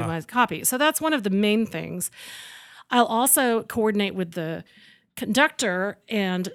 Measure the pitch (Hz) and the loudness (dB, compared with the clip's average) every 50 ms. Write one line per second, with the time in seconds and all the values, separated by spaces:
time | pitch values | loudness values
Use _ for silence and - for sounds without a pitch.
0 | 170 165 165 160 156 - - 247 240 - - - - - 254 254 294 311 311 - | -2 -2 -4 -6 -8 -2 2 2 2 2 0 -2 -2 -2 0 2 2 2 2 0
1 | 311 320 311 269 196 208 190 196 208 208 214 226 226 - - 160 165 165 170 180 | 0 0 0 0 0 0 2 2 4 4 2 2 0 -2 -4 -8 -8 -8 -8 -8
2 | 170 - - - - - - - - - - - - - - - - - 254 247 | -8 -10 -10 -14 -18 -18 -18 -18 -18 -18 -20 -20 -20 -20 -20 -20 -8 0 2 2
3 | 233 - 226 226 254 269 - 302 262 240 233 226 - - - 240 214 214 208 208 | 2 4 2 2 2 4 4 4 4 2 2 0 -2 -2 -2 0 2 2 2 2
4 | 202 190 185 190 180 170 165 180 160 160 165 160 - - _ - - - - _ | 0 0 -2 -4 -4 -4 -4 -4 -4 -4 -6 -8 -10 -14 _ -20 -20 -20 -20 _
5 | _ _ _ - 247 208 208 254 294 311 - - 254 202 180 180 190 202 - - | _ _ _ -8 -6 0 4 4 4 4 2 0 -2 0 0 0 -2 -4 -6 -10
6 | _ - 226 208 196 185 185 180 180 240 | _ -4 -2 0 0 0 0 -2 -2 -4